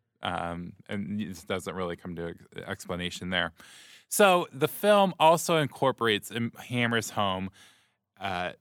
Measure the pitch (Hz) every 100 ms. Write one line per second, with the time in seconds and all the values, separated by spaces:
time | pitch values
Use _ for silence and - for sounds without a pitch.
0 | _ _ - 87 87 85 87 - - 104
1 | 101 104 101 92 - 95 92 85 90 87
2 | 92 82 85 - - 92 92 95 - 90
3 | 87 - 90 90 85 - - - - -
4 | _ - 202 180 165 135 151 - 202 208
5 | 196 - 156 165 - 160 143 - 135 -
6 | 113 104 - 117 117 - - 123 117 113
7 | 104 - 101 92 95 - - _ _ _
8 | _ _ 98 90 90 -